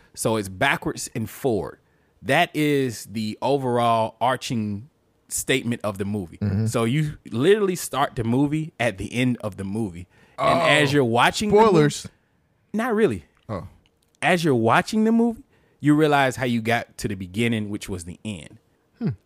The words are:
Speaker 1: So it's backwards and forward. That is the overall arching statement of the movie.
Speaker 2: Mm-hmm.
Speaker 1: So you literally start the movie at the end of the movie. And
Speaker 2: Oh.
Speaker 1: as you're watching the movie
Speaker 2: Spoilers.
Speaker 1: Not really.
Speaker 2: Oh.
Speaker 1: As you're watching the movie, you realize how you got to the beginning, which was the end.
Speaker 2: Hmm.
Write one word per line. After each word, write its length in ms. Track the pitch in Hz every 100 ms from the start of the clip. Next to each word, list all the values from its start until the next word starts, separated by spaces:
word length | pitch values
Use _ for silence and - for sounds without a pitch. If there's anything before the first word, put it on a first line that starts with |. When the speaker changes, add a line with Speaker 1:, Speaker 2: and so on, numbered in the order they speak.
| _
Speaker 1:
So 220 | - 120 110
it's 140 | 98
backwards 600 | 92 139 160 160 226 - -
and 140 | 110
forward. 500 | - 135 104 71 - _ _ _ _
That 320 | - 143 170 147
is 500 | 151 143 131 107 -
the 280 | 104 107 -
overall 760 | 120 139 131 120 120 113 113 -
arching 720 | 120 127 - 123 107 101 131 _ _ _ _
statement 520 | - - 135 117 117
of 140 | 104 95
the 80 | 101
movie. 320 | 107 85 -
Speaker 2:
Mm-hmm. 300 | 101 98 110
Speaker 1:
So 160 | 117
you 340 | 113 147 151 - -
literally 440 | 113 151 214 196 175
start 400 | - 131 139 -
the 80 |
movie 500 | 113 123 143 156 156 -
at 180 | 120 95
the 140 | 107
end 240 | 117 127 120
of 160 | 110 92
the 60 |
movie. 440 | 98 107 107 85 90 _ _ -
And 220 | 139 160
Speaker 2:
Oh. 60 | 160
Speaker 1:
as 260 | 147 147
you're 100 | 143
watching 460 | 120 120 156 - 208
the 60 | 202
movie 120 | 220
Speaker 2:
Spoilers. 380 | 170 147 - - _ _ _ _ _ _
Speaker 1:
Not 200 | 208 247
really. 300 | 214 202 98 - _ -
Speaker 2:
Oh. 220 | 101 - _ _ _ _ _
Speaker 1:
As 220 | 147 180
you're 100 | 165
watching 520 | 127 113 143 - 220 220
the 80 |
movie, 300 | 226 233 226 - _ _ _
you 140 | 143 151
realize 400 | 156 143 135 120
how 80 | 131
you 160 | 117
got 360 | 110 117 - -
to 100 | 117
the 80 | 95
beginning, 540 | 92 92 117 113 104
which 180 | 104 -
was 160 | 92
the 160 | 87 85 107
end. 340 | 92 67 - _ _ _ _
Speaker 2:
Hmm. 100 | 220 101